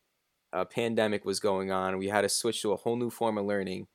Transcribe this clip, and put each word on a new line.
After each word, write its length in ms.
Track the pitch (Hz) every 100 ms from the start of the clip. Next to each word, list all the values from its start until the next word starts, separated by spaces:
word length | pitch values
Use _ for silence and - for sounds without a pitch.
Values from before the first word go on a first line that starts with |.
| _ _ _ _ _
a 120 | 87
pandemic 600 | 92 - 117 113 107 104
was 140 | 98 95
going 320 | 104 95 95
on, 260 | 95 95 95
we 120 | 95
had 140 | 104
to 60 | 101
switch 320 | - 117 -
to 100 | 107
a 40 | 92
whole 200 | 117 120
new 140 | 120
form 280 | - 117 107
of 80 | 101
learning. 400 | 101 95 95 101